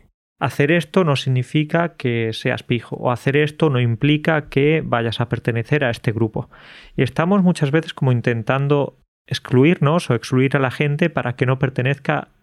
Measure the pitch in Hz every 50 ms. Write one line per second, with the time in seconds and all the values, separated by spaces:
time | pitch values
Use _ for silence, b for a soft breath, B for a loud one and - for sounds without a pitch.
0 | _ _ _ _ _ _ _ - 151 127 - - 143 143 170 175 156 - - 190
1 | 185 156 139 127 - 135 127 127 123 - - 156 151 151 - 170 170 165 - _
2 | - 123 117 117 113 113 113 - - 131 120 113 - - 123 113 - - - -
3 | - 123 123 - - 139 131 147 151 147 151 - 165 156 135 123 123 117 117 110
4 | - 147 151 151 151 170 160 151 147 - - 139 143 151 160 160 - 123 123 120
5 | 117 117 107 - 120 - 120 110 - 127 113 117 110 - 147 151 143 120 117 -
6 | - 127 107 113 113 110 - 139 120 B B B B B B B B B B -
7 | 135 123 - - 160 180 202 208 180 180 170 - 151 135 143 160 160 - - -
8 | 143 131 123 120 - 127 120 113 107 - 127 135 143 143 147 143 135 - _ _
9 | _ _ _ _ _ - - - - - - 123 135 165 180 - 143 139 160 175
10 | - - 123 113 - - 131 127 135 135 135 143 135 123 - - 151 147 147 147
11 | 175 165 151 - 147 123 123 - 131 123 131 131 139 127 - - 123 131 143 -
12 | - - 151 139 - _ _ _